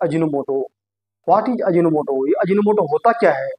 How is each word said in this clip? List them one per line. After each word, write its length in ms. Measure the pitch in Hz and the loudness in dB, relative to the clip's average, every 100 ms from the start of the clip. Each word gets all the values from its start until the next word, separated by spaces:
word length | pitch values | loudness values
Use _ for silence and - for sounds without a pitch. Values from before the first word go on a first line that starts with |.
अजीनोमोटो। 540 | 175 160 156 143 131 135 127 _ _ _ _ _ - | -2 -2 -2 -2 -4 -4 -6 _ _ _ _ _ 0
What 220 | 202 254 | 0 0
is 120 | 233 196 | -2 0
Ajinomoto? 480 | 170 170 151 135 135 139 | 2 2 0 -2 -2 0
ये 60 | - | 0
Ajinomoto 420 | 185 202 208 208 151 | 0 0 2 0 0
होता 200 | - 233 | 0 2
क्या 200 | 226 180 | 2 2
है? 180 | 135 135 | 0 -4